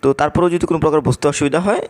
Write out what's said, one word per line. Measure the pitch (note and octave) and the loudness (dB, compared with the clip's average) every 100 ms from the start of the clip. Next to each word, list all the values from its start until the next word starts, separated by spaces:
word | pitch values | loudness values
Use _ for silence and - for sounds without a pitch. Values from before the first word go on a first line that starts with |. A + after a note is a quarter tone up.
তো | C3+ | 2
তারপরেও | C#3 D3 D3+ F3 | 2 0 2 0
যদি | E3+ - | 0 -2
কোনো | E3 | 0
প্রকার | D#3+ D3+ | 2 2
বুঝতে | C3 B2 D3 | 0 0 -2
অসুবিধা | C#3+ C#3+ D#3 | 0 -2 0
হয় | F#3+ A3 | -2 -2